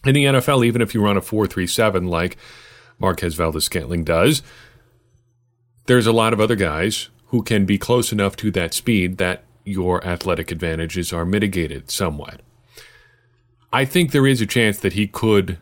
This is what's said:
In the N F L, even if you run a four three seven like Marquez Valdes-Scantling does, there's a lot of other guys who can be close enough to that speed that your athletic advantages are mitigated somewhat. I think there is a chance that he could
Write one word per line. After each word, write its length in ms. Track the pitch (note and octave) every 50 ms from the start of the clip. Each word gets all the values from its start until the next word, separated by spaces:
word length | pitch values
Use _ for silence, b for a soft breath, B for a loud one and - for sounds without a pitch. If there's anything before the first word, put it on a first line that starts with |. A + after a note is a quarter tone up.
| -
In 80 | C3+ C3+
the 120 | D3 C#3+
N 100 | C#3 C3+
F 140 | C3 A#2+ -
L, 160 | C#3+ C3 A#2+
even 160 | A#2+ A2+ A#2+
if 120 | A#2 G#2 -
you 80 | A2+
run 140 | G#2 G#2 G2+
a 60 | G2
four 260 | - - - G#2+ G#2+ F#2
three 200 | - - F2+ F2
seven 400 | - - A2+ A2 F#2+ F#2 F2+ F2+
like 280 | F2 E2 F2 F#2 - B B B B B B B B B B B B B
Marquez 360 | - F#2+ F2 - - F2 D#2+
Valdes-Scantling 680 | D#2 F2 E2 D#2 D#2+ - - - F#2 C#2+ B1+ F2 E2+ D#2+
does, 380 | D#2 E2 E2 F2+ C3 D#3 C3+ B B B B B B B B B B B B B _ _ _ _ _ _ _ _ _ _ _ _ _ _ _ _
there's 220 | - B2 B2 A2 A2
a 40 |
lot 220 | A2+ A2+ A2+ A2 A2+
of 80 | G2+
other 160 | G#2+ A2 A#2+ G2+
guys 500 | G2 E2 D2 D#2 F2+ G#2 G#2+ - - - _ _ _ _
who 140 | - A#2+
can 240 | G#2 - A2+ G#2+ G2+
be 120 | F#2+ G#2 G2
close 340 | - - A#2+ B2+ A2+ -
enough 240 | - G#2 G2 G2 - -
to 140 | - A2
that 220 | F#2 G2 F2 E2 -
speed 440 | - - - A#2 G2+ F2+ F2+ F#2 -
that 280 | - F2+ F#2 - - _ _ _ _
your 420 | G#2 G2 F#2+ F2+ F2+ F2+ F2 -
athletic 460 | F2+ F2 E2+ - F#2+ F2 D#2+ D#2+ -
advantages 600 | E2+ D#2+ F#2 E2+ D#2+ D#2+ E2 D#2+ - F#2 E2+ - -
are 100 | E2+ E2+
mitigated 680 | F2 F#2+ G#2+ G#2 G2+ F#2 F#2 E2 D2+ C#2+ C#2 - -
somewhat. 520 | - - G2+ E2+ D2+ D2 C#2+ - - - - _ _ _ b b b b b b b b b b b b b b b b b b _ _ _ _
I 140 | - B2 C3+
think 260 | C3 - F3+ F3 C#3+
there 160 | - C#3+ C3+ C3+
is 140 | C3+ A#2+
a 40 | A2
chance 320 | G2 - B2 A#2 G#2+ G2+ -
that 140 | - G2 E2+
he 140 | G2+ G#2+ G2
could 500 | - - - A2 G#2+ G2+ F#2+ F2+ F#2 E2+